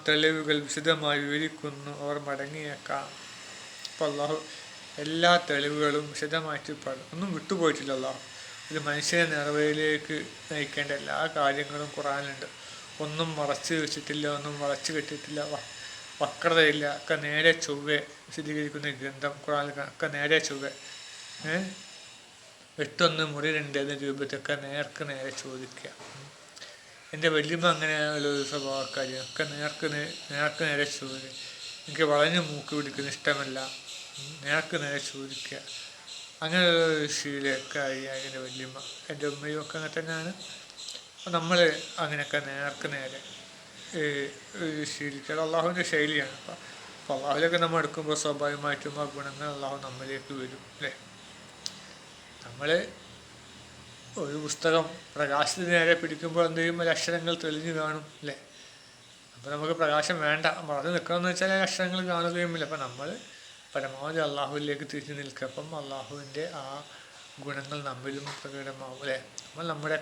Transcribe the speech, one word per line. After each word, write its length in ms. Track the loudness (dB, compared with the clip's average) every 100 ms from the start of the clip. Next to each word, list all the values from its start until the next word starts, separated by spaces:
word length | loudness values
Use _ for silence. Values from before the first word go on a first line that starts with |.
| 4
തെളിവുകൾ 520 | 6 6 4 2 2
വിശദമായി 600 | 0 2 2 4 2 2
വിവരിക്കുന്നു, 720 | 2 0 0 -4 -8 -8 -10 -6
അവർ 200 | -4 -2
മടങ്ങിയേക്കാം. 880 | -2 -4 -4 -6 -8 -8 -4 -4 -4 -12 -14 -14 -14 -14 -14 -10 -10
അപ്പൊ 200 | -2 0
അള്ളാഹു 320 | 2 0 0 -4 -12 -14 -16 -12 -6
എല്ലാ 360 | -2 6 8 8 6
തെളിവുകളും 580 | 2 2 4 4 4 0
വിശദമായിട്ട് 680 | -4 -2 0 -2 -4 -6 -6 -6
പറഞ്ഞു. 200 | -6 -8
ഒന്നും 160 | -4 -2
വിട്ടുപോയിട്ടില്ല 600 | -2 0 4 6 4 0
അള്ളാഹു. 280 | -2 -2 -6 -10 -14 -14 -14 -6
ഒരു 140 | -2
മനുഷ്യനെ 460 | 0 0 4 6 6
നേർവഴിയിലേക്ക് 920 | 4 2 4 4 4 4 2 0 -4 -4 -12 -6
നയിക്കേണ്ട 400 | -4 -2 -2 -2
എല്ലാ 260 | -2 0 0 2 4
കാര്യങ്ങളും 540 | 4 4 -2 -4 -4 -2
ഖുറാനിലുണ്ട്. 520 | 0 0 -2 -6 -10 -12 -14 -14 -12 -6
ഒന്നും 300 | -4 0 0 0
മറച്ചു 380 | 0 0 0
വെച്ചിട്ടില്ല, 520 | 0 0 -2 -4 -2 0
ഒന്നും 260 | -2 -4 -2
വളച്ചു 320 | 0 0 -2
കെട്ടിയിട്ടില്ല, 500 | -2 -4 -8 -6 -4
വ-, 260 | -4 -6 -8 -12 -12 -12 -12 -2
വക്രതയില്ല. 680 | -2 2 6 10 10 8 2 0
ഒക്കെ 200 | 0 0
നേരെ 360 | 2 6 8
ചൊവ്വെ 460 | 8 2 -2 2 2 0 -12 -10
വിശദീകരിക്കുന്ന 640 | -8 -2 -2 -2 -2 -4
ഗ്രന്ഥം 440 | -4 -6 -2 -2 -2
ഖുറാനിൽ 280 | 0 0 0
കാ-, 160 | -4 -8
ഒക്കെ 200 | -2 -2
നേരെ 320 | 0 4 4
ചൊവ്വെ. 320 | 4 -2 -6 -8 -12 -14 -14 -14 -14 -8 -2
ഏ? 100 | 0 -2 -8 -14 -18 -18 -20 -20 -20 -20 -20 -12 -6
"എട്ടൊന്ന് 460 | -4 4 4 4 0
മുറി 240 | 0 0
രണ്ട്" 240 | 0 0 0
എന്ന 160 | 0
രൂപത്തൊക്കെ 600 | -2 -2 -2 -4 -4 -2 -2
നേർക്ക് 480 | -2 -4 -4 -6 -6
നേരെ 220 | -4 -6 -6
ചോദിക്കുക. 460 | -8 -8 -10 -12 -14 -12 -14
ഉം. 180 | -14 -16 -18 -20 -18 -16 -18 -20 -20 -12
എൻ്റെ 180 | 2 6
വല്യമ്മ 360 | 6 4 4 6
അങ്ങനെയുള്ള 600 | 6 2 2 2 2 2
ഒരു 160 | 2
സ്വഭാവക്കാരിയാണ്. 840 | 0 -2 -2 -2 -2 -2 -2 -4 -4
ഒക്കെ 140 | -2
നേർക്ക് 420 | -2 -2 -4 -2 -2
നേ-, 200 | 0 -4 -8 -6
നേർക്ക് 320 | 0 0 2
നേരെ 220 | 2 2 0
ചോദിക്കുക. 480 | -2 -6 -8 -10 -12 -12 -12 -12 -12 -6
എനിക്ക് 180 | 4
വളഞ്ഞു 380 | 6 8 6 6
മൂക്ക് 320 | 2 -4 -2 -2
പിടിക്കുന്ന 340 | -2 -4 -4
ഇഷ്ടമല്ല. 500 | 0 2 2 0 -4 -6 -8 -12 -12 -12 -10
ഉം. 200 | -10 -8
നേർക്ക് 340 | 0 2 2 -2
നേരെ 200 | -2 -2 -4
ചോദിക്കുക. 480 | -8 -8 -8 -8 -10 -10 -12 -12 -14 -14 -14 -14 -6
അങ്ങനെയുള്ള 400 | 2 6 8 8 6
ഒരു 200 | 4 2
ശീലമൊക്കെ 720 | 0 -2 0 2 0 -2 -2
ആയി 220 | -2 -2 -4 -6
എൻ്റെ 240 | -6 -6
വല്യമ്മ. 380 | -8 -8 -10 -10 -12 -10 -10
എൻ്റെ 160 | -4 -4
ഉമ്മയും 320 | -2 -4 -4
ഒക്കെ 140 | -4 -6
അങ്ങനെ 160 | -4
തന്നെയാണ്. 380 | -4 -4 -4 -4 -8 -12 -14 -14 -12 -12 -12 -14
അപ്പൊ 160 | -12 -2
നമ്മള് 360 | 0 6 8 8 6 -4 -4
അങ്ങനെയൊക്കെ 400 | -2 -2 0 0
നേർക്ക് 480 | 0 -4 -4 -4 -4
നേരെ, 260 | -4 -6 -10 -12 -16 -16 -18 -18 -18 -8 -2
ഏ, 60 | 0 0 -4 -8 -12 -4
ഒരു 280 | -2 -2 -4
ശീലിക്കുക. 460 | -4 -6 -6 -4
അത് 80 | -2
അള്ളാഹുവിൻ്റെ 440 | 2 4 4 2 2
ശൈലിയാണ്. 420 | 4 4 2 0 -6
അപ്പൊ, 160 | -12 -12 -14 -14 -16 -10
അപ്പൊ 160 | -4 -2
അള്ളാഹുവിലേക്ക് 440 | 2 4 6 6
നമ്മൾ 140 | 4 4
അടുക്കുമ്പോൾ 400 | 2 -2 0 2
സ്വാഭാവികമായിട്ടും 760 | 2 2 0 0 -2 -2 -4 -4
ആ 40 | -4
ഗുണങ്ങൾ 420 | -6 -8 -6 -6
അള്ളാഹു 240 | -4 -4 -6
നമ്മിലേക്ക് 560 | -8 -8 -6 -6 -6
വരും, 300 | -8 -8 -10 -16 -8
അല്ലേ? 160 | -8 -8 -14 -18 -18 -18 -18 -10 -10 -10 -14 -18 -18 -20 -20 -16
നമ്മള് 340 | -14 -2 4 4 2 -10 -18 -18 -20 -20 -20 -20 -18 -18 -18 -18 -12 -6
ഒരു 180 | -4 -4
പുസ്തകം 480 | -4 0 4 6 4 -4 -8 0
പ്രകാശത്തിന് 560 | 2 4 4 2 4
നേരെ 220 | 6 8
പിടിക്കുമ്പോൾ 500 | 6 4 -2 0 4 4
എന്ത് 140 | 4
ചെയ്യും? 160 | 2 2
അതിലെ 100 | 2
അക്ഷരങ്ങൾ 420 | 2 2 0 0 0
തെളിഞ്ഞു 300 | 0 -2 -2
കാണും, 320 | 0 0 -2 -8 -10
അല്ലേ? 160 | -8 -8 -14 -20 -20 -20 -20 -20 -20 -20 -20 -14
അപ്പൊ 120 | -6
നമുക്ക് 220 | -2 0
പ്രകാശം 460 | 4 6 6 4 4
വേണ്ട, 260 | 4 6 4 2 0
മറന്നു 240 | 0 2
നിൽക്കണമെന്ന് 380 | 0 2 2 2
വെച്ചാൽ 200 | 2 4
അതിലെ 120 | 4
അക്ഷരങ്ങൾ 400 | 4 2 0 0 0
കാണുകയുമില്ല. 580 | 2 2 2 0 0 -2
അപ്പൊ 120 | -2
നമ്മള് 380 | -6 -6 -8 -8 -12 -18 -18 -20 -6 -4
പരമാവധി 440 | -4 -4 -2 0
അള്ളാഹുവിലേക്ക് 640 | 2 2 0 0 -2 -2 -4
തിരിഞ്ഞു 240 | -8 -8 -8
നിൽക്കുക. 300 | -10 -8 -6
അപ്പം 220 | -6 -8 -8
അള്ളാഹുവിൻ്റെ 680 | -6 -8 -8 -10 -8 -6 -6 -6
ആ 100 | -8 -10 -12 -18 -18 -20 -18 -12
ഗുണങ്ങൾ 400 | -8 -6 -6 -6
നമ്മിലും 420 | -6 -6 -6 -6 -8 -10
പ്രകടമാവും, 580 | -10 -8 -10 -10 -12 -6
അല്ലേ? 160 | -4 -4 -6 -14
നമ്മൾ 280 | -12 -6 -4
നമ്മുടെ 300 | -2 0 0